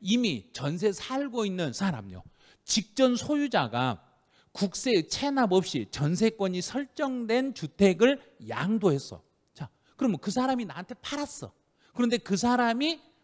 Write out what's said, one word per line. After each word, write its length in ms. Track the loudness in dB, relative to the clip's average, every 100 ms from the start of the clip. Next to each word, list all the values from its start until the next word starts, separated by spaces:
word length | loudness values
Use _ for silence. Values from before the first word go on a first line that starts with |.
이미 480 | 0 2 2 -2 -6
전세 400 | -6 -4 0 -2
살고 540 | -2 -4 -4 -2 -2 -2
있는 260 | -2 -4
사람요. 500 | -2 -2 -2 -8 -14 -16 _ _ _
직전 520 | -4 -2 -2 2 4 2
소유자가 880 | 0 0 2 0 0 0 0 -2 _ _ _ _ _
국세 540 | -4 -4 -2 2 2 0
체납 460 | -2 0 2 4
없이 340 | 4 2 -2 -4
전세권이 720 | -2 0 2 2 2 -2 -2
설정된 920 | -4 -6 -6 -4 -4 -2 0 0 0
주택을 680 | -4 -6 4 4 6 4 4 -4 -16 -10
양도했어. 720 | -4 0 2 4 2 -2 -16 _ _ _
자, 140 | -14 -14 _ _ -2
그러면 220 | 0 0
그 100 | -2
사람이 340 | -2 0 -2
나한테 300 | -4 -10 -14 -14
팔았어. 520 | -8 -8 -8 -10 -14 -16 _ _ _
그런데 220 | -2 0 0
그 180 | -2 0
사람이 640 | 2 2 2 2 -2 -4 _ _